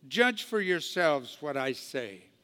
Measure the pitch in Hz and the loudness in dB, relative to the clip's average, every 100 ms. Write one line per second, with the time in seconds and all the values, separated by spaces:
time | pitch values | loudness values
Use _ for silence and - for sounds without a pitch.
0 | 139 151 240 220 - 220 190 175 - - | -6 4 4 4 -2 -2 2 0 0 2
1 | 170 143 120 - 147 139 135 127 - 135 | 4 4 -2 -10 -6 -2 -2 -4 -6 -6
2 | 117 95 - _ | -6 -12 -20 _